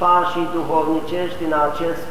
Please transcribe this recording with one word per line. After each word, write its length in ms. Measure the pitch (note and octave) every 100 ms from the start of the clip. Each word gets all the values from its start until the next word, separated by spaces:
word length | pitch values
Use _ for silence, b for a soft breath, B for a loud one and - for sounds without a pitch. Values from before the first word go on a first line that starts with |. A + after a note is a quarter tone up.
pașii 500 | F3 F3+ F3 E3+ E3 E3
duhovnicești 840 | C#3+ D#3+ D#3 D#3+ D#3 F3 F3 C#3+
din 100 | D#3+ D3+ D3
acest 340 | D3+ E3 D#3+ -